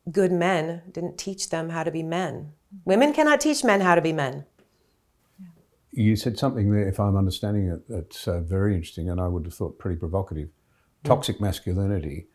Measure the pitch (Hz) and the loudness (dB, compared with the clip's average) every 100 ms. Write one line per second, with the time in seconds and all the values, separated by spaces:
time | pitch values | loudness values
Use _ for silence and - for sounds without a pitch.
0 | - 170 185 180 175 180 160 170 175 170 | -4 2 2 2 2 0 -2 -6 -10 -8
1 | 170 - - 190 - 165 165 165 160 160 | -8 -8 -10 -10 -6 -6 -4 -4 -4 -4
2 | 160 170 175 - 151 - _ 202 - 196 | -4 -2 -4 -6 -12 -18 _ -8 2 4
3 | 285 294 302 294 311 294 247 202 185 170 | 4 4 4 4 2 2 4 4 6 4
4 | 165 156 135 139 143 _ _ _ _ _ | 4 0 -2 -6 -12 _ _ _ _ _
5 | _ _ _ - 185 - _ _ _ - | _ _ _ -20 -20 -20 _ _ _ 0
6 | 107 110 123 113 139 127 101 104 98 98 | 2 4 0 -2 -2 2 2 4 2 2
7 | 101 98 95 - 104 104 95 82 - 104 | 2 4 2 0 -2 0 0 -2 -6 -10
8 | 80 - - 87 82 95 101 95 82 - | -10 -10 -4 -4 -2 0 2 0 -4 -6
9 | 87 87 90 87 80 - 85 - 98 85 | -4 -2 -2 -2 -4 -6 -8 -6 -6 -4
10 | 82 95 - 76 76 _ _ _ _ _ | -4 -4 -4 -6 -10 _ _ _ _ _
11 | - 123 - - 101 - - 90 98 101 | 2 2 2 -2 -2 -2 -4 -2 0 -2
12 | 76 73 - | -4 -8 -14